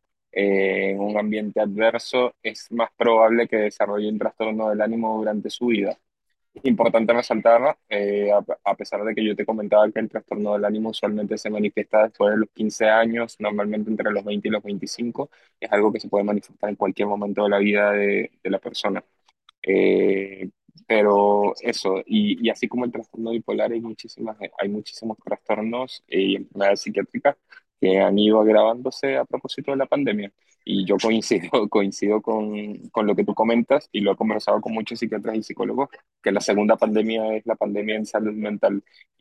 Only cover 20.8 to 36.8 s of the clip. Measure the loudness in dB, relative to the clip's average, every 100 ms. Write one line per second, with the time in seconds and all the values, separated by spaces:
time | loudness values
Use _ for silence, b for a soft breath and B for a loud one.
20.8 | 0 2 4 6 6 4 2 -2 -6 -4
21.8 | -2 -2 0 0 0 0 -2 -2 -4 -4
22.8 | -4 -6 -12 -10 -6 -6 -4 -2 -2 -4
23.8 | -8 -14 -18 -12 -12 -10 -12 -6 -6 -6
24.8 | -8 -12 -10 -10 -8 -8 -4 -4 -4 -6
25.8 | -8 -12 -6 -2 0 -2 -6 0 2 2
26.8 | -2 -6 -6 -2 -2 -2 B B B -2
27.8 | 2 4 4 4 4 6 6 6 4 2
28.8 | -6 -6 -4 -2 -2 -4 -8 -10 -4 -2
29.8 | 0 0 0 -2 -6 _ _ _ -4 -2
30.8 | 0 2 2 0 2 -2 0 0 2 2
31.8 | 0 -2 0 0 0 -2 -2 -6 -10 -12
32.8 | -8 -2 0 2 0 2 2 2 2 0
33.8 | 0 -4 0 0 0 -2 0 -2 -2 -6
34.8 | -6 -6 -6 -6 -4 -6 -6 -6 -4 -2
35.8 | -4 B _ _ -2 0 2 2 4 4